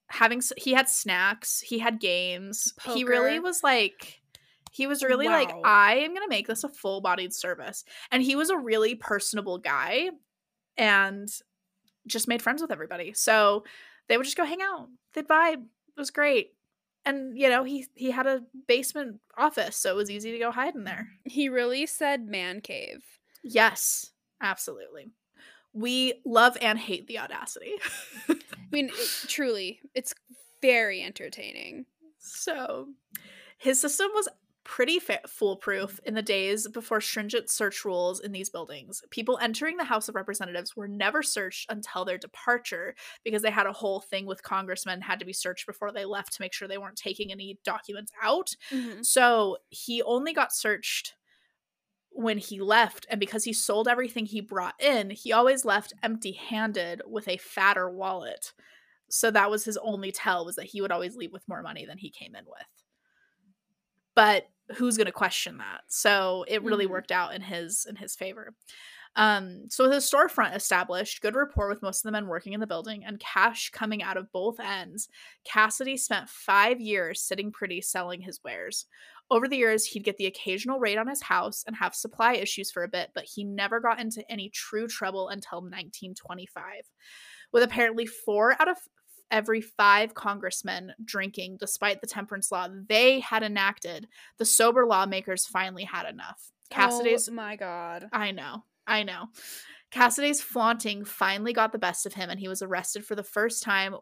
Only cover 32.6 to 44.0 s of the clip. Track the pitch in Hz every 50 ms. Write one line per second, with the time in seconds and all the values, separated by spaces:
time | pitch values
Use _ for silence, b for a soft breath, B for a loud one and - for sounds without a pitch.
32.6 | 254 - - - 190 277 269 _ _ _ B B B B B B B B B _
33.6 | - 262 262 262 302 285 294 - 392 403 427 427 403 - - _ _ _ _ _
34.6 | - - - - 247 294 339 359 - - 202 - - - - - 220 196 190 196
35.6 | - 208 196 190 196 196 196 - - 214 214 220 214 220 202 190 190 196 208 214
36.6 | 220 214 - 233 226 - 226 214 - - - 220 208 214 233 233 - - - -
37.6 | 214 196 - - - 202 185 175 175 180 190 - - 208 196 185 196 - - 165
38.6 | 160 - 151 139 127 185 196 - - _ - 240 220 254 254 233 240 233 226 -
39.6 | 294 320 339 359 294 254 233 214 214 - - 196 190 - 196 - 190 175 175 175
40.6 | 180 - - 220 202 202 202 202 196 208 294 311 302 - - 214 196 185 - -
41.6 | - - 220 208 208 - - 185 185 190 180 - - - - - - 240 240 240
42.6 | 240 - 190 170 180 208 B B B B B B - 226 214 214 220 214 208 214
43.6 | 196 196 202 - 214 196 190 190